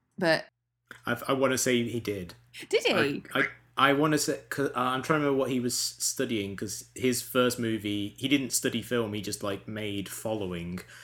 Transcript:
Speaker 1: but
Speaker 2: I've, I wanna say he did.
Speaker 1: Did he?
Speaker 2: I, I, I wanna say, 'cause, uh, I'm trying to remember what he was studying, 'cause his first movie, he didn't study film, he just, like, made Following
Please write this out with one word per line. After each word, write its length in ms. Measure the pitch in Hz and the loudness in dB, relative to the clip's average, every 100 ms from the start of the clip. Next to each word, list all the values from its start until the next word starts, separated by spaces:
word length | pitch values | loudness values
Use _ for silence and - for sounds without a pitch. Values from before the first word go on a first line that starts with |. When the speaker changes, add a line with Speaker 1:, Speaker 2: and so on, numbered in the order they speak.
| _ - | _ 0
Speaker 1:
but 280 | 170 156 - _ _ _ - - - | 2 2 0 _ _ _ -20 -10 -4
Speaker 2:
I've, 180 | 120 - | -2 0
I 40 | |
wanna 240 | 135 131 127 | 2 2 2
say 240 | 135 123 117 | 2 2 2
he 140 | 117 | -2
did. 320 | 101 101 90 - _ - - | -4 -4 -8 -14 _ -18 -2
Speaker 1:
Did 140 | 440 494 | 0 2
he? 80 | 214 139 143 - | 2 2 -2 -2
Speaker 2:
I, 60 | 131 | 0
I, 60 | 139 - _ - | 0 -4 _ 6
I 160 | 135 | 8
wanna 240 | 139 156 151 | 8 4 2
say, 240 | 156 - - | 0 -4 -6
'cause, 180 | - 139 - | -4 -2 -2
uh, 40 | |
I'm 220 | 127 131 | -2 0
trying 200 | 123 156 | 0 2
to 40 | 143 | 2
remember 120 | 135 | 2
what 100 | 127 | 0
he 120 | 127 | 0
was 160 | 120 120 | -2 -2
studying, 800 | - - - - 127 113 98 98 | -4 -4 -4 -2 -2 -2 -4 -6
'cause 320 | 107 - - | -8 -8 -12
his 280 | - 127 120 | -2 0 0
first 360 | - 127 123 123 | 0 2 2 2
movie, 580 | 117 113 104 104 101 - | -2 -2 -2 -2 -4 -4
he 100 | 135 | 0
didn't 220 | 139 127 | 0 2
study 300 | - 131 117 | -2 -2 -2
film, 320 | 104 123 110 | -2 -2 -2
he 80 | 104 | -4
just, 200 | 98 104 | -6 -6
like, 220 | 104 101 104 | -4 -6 -6
made 440 | 107 107 101 95 | -8 -4 -4 -6
Following 720 | - 113 107 95 87 85 90 - - | -8 -4 -4 -4 -6 -6 -8 -12 -20